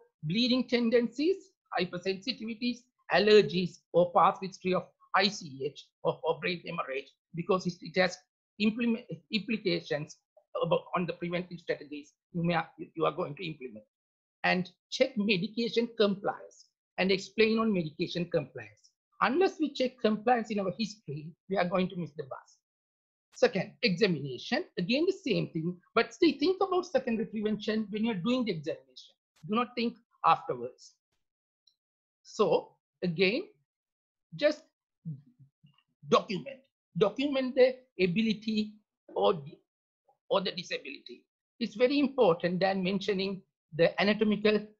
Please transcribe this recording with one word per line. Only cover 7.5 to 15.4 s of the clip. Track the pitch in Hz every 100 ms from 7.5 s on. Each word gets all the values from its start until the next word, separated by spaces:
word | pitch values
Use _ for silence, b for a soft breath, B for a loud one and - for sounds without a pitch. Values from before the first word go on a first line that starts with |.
| 190 185
it, | -
it | 175 185
has | 185 - _ _ _ -
implement, | 214 220 240 226 - 165 -
implications | 214 - 220 190 170 - 147 151 - _ _ _ -
about, | 165 170 - 170
on | 170
the |
preventive | 170 175 170 180 170
strategies | - 151 143 147 143 _ _
you | 175
may, | 170 165 160 - 175
you | -
are | 160
going | 151 156 143
to | 180
implement. | 151 127 107 - _ _ _ _ _
And | 175 180 180 _ -
check | - 262 208
medication | 208 190